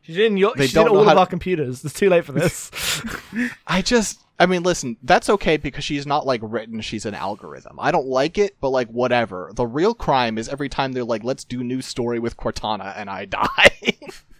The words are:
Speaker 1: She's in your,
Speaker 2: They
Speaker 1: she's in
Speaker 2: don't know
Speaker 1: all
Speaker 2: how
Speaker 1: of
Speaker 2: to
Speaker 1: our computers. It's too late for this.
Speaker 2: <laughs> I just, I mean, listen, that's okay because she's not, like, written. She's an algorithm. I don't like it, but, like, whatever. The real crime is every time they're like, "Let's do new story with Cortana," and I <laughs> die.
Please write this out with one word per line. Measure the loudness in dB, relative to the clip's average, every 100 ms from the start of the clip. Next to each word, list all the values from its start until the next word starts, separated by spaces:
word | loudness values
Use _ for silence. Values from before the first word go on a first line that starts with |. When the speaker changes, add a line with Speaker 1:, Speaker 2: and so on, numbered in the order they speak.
Speaker 1:
She's | -8 0
in | 2 4
your, | 2 2
Speaker 2:
They | 2
Speaker 1:
she's | 4
in |
Speaker 2:
don't | 6
know | 6
Speaker 1:
all | 8
Speaker 2:
how |
Speaker 1:
of | 6
Speaker 2:
to |
Speaker 1:
our | 4
computers. | 0 -2 -2 -2 -6 -10
It's |
too | 0 4
late | 4 2
for |
this. | 0 0 -2 -12 -8 -4 -4 -6 -12 -10 -6
Speaker 2:
<laughs> | -6 -8 -4
I | -2
just, | 2 2 2 -8 _ 2
I | 2
mean, | 4
listen, | 0 0 -4 -8
that's | 2 2 4
okay | 0 2 0
because | -2 -6 -6
she's | -6 -2
not, | -2 0
like, | -2
written. | -2 -6 -6 -10
She's | -8 -6 -6
an |
algorithm. | -6 -8 -8 -12 -18 -18 -4
I | 0
don't | 0 2
like | 2 2 2
it, | 0 _
but, | 0
like, | 0 0
whatever. | 0 2 2 2 -6 -10 -4
The | -4
real | 0 0
crime | 0 0 2 2 -2
is | -6
every | -6 -6
time | -4 -4
they're | -2 -2
like, | -2
"Let's | -2 -6 -6
do | -8
new | -4 -6
story | -6 -4 -4 -2
with | -4 -4
Cortana," | -6 -4 -6 -6 -6 -10
and | -10
I | -10 -8
<laughs> |
die. | -4 -2 4 4 4 -6 -6 -14 -20 _